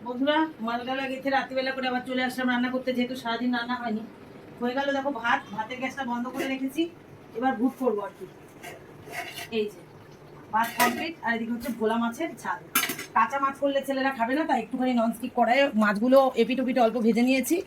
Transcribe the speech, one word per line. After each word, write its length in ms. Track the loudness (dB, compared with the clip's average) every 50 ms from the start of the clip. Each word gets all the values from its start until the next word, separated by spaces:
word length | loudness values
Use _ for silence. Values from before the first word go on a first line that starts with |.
| -4
বন্ধুরা, 420 | -4 -2 2 4 4 6 4 4 2 0 -6
মালগালা 480 | -4 -2 -2 -2 -2 -2 -4 -2 -2 -4
গেছে 220 | -6 -4 -2 0
রাত্রিবেলা 400 | 2 2 0 0 -2 -2 -2 -2
করে 180 | -2 -2 -2 -2
আবার 120 | -2 -2 -2
চলে 180 | -2 -2 0 0
আসলাম 260 | -2 -2 0 0 0
রান্না 200 | 2 2 0 0
করতে, 220 | 0 -2 -2 0 0
যেহেতু 240 | 0 0 -2 -2
সারাদিন 380 | -6 -4 -4 -2 0 0 0 0
রান্না 200 | 0 0 -2 -4
হয়নি। 260 | -4 -2 -4 -4 -4 -6 -8 -16 -18 -20 -20 -20 -20 -20 -18 -10 -4
হয়ে 140 | -4 -2 0
গেল 180 | 0 0 0 0
দেখো 180 | 0 -2 -2
ভাত, 300 | -4 -2 0 0 0 0 -2 -6
ভাতের 280 | -8 -8 -6 -6 -6 -6
গ্যাসটা 260 | -6 -8 -6 -6 -6
বন্ধ 240 | -6 -4 -4 -4 -6
করে 200 | -4 -4 -4 -4
রেখেছি, 420 | -4 -4 -4 -4 -2 -2 -4 -4 -4 -16 -20 -20 -20 -20 -20 -12 -8
এবার 220 | -2 0 0 0
ভুট 160 | 2 0 0 0 2
করবো 220 | 0 0 0 0
আর 100 | -4 -6 -10 -12
কি। 80 | -16 -16 -16 -20 -20 -20 -20 -18 -16 -16 -16 -16 -18 -20 -20 -18 -18 -14 -12 -10 -10 -10 -12 -12 -12 -4
এই 140 | -2 -2 -2
যে 160 | -2 -4 -12 -20 -20 -20 -20 -20 -20 -20 -20 -20 -20 -20 -20 -16 -4 0
ভাত 160 | 0 0 0 4 4
কমপ্লিট, 360 | 4 4 4 -2 -6 -6 -8 -6 -4
আর 140 | -2 -2
এদিকে 160 | -2 -2 -4 -6
হচ্ছে 200 | -6 -4 -6 -4 0
ভোলা 180 | 0 0 2
মাছের 320 | 2 0 -2 -2 -4 -6 -6 -6 -8
ঝাল। 200 | -8 -8 -8 -8 -8 -4 -2 -2 -2 -2 -6 -8 -10 -2 2
কাঁচা 240 | 2 2 2 2 -2
মাছ 200 | -2 -2 -2 0
করলে 240 | -2 0 0 0 -2
ছেলেরা 280 | -2 -2 0 0 0
খাবে 240 | 0 0 -2 0 0
না, 100 | 0 0
তাই 180 | 0 0 0 0
একটুখানি 320 | -4 -2 -2 0 2 2
ননস্টিক 380 | 4 2 2 0 -2 -6 -6 2
কড়াইয়ে 340 | 2 4 4 6 4 4 4 4
মাছগুলো 560 | 4 4 4 4 2 4 8 8 8 8 8 4
এপিট 240 | 2 2 2 2 0
ওপিট 180 | 0 0 2 4
অল্প 220 | 4 4 4 2
ভেজে 220 | 2 4 4 4 4
নিয়েছি। 400 | 4 4 2 2 0 0 0 -2